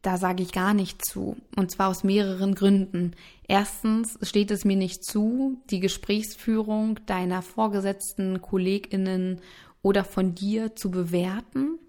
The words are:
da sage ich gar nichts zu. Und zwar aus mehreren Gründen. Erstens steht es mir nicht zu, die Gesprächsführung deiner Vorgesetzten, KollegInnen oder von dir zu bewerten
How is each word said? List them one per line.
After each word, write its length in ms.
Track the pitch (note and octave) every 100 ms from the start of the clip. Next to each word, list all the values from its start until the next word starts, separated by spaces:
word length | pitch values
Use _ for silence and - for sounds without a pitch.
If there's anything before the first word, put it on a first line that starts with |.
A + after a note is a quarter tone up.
da 140 | G3 F3+
sage 260 | F#3 F#3
ich 100 | F3+
gar 220 | F#3+ F#3+
nichts 360 | G#3 F#3 - -
zu. 260 | F#3+ F#3+ - _ -
Und 140 | F#3
zwar 180 | - F#3+
aus 160 | F#3
mehreren 500 | G3 G3+ G3 F#3 G3
Gründen. 580 | F#3+ G3 G3 F#3+ F3 F3 - - - -
Erstens 720 | G3 G#3 - A3 A3 A3+ -
steht 280 | F#3+ G3+ G#3
es 140 | G#3
mir 120 | G3+ G3
nicht 280 | F#3 -
zu, 560 | - G#3+ G#3+ B3 C4+ B3+ -
die 100 | F#3+
Gesprächsführung 1200 | F#3+ - - G#3 G#3+ - - A3 G#3+ G#3+ A3 G#3+ -
deiner 360 | F#3 F3+ F#3
Vorgesetzten, 960 | F3+ - A3 G3+ G3 G3 - - F#3+ F#3
KollegInnen 1000 | - F#3+ F#3 G3+ - F#3+ F#3+ F#3 F#3 F3+ - - - _
oder 220 | G3 G3
von 300 | G3 - F#3+
dir 400 | F3 G3 G#3+ A3 A3
zu 140 | G3
bewerten 880 | F3+ F3 F3 F3+ G3 A#3+ C4+ C#4+ E4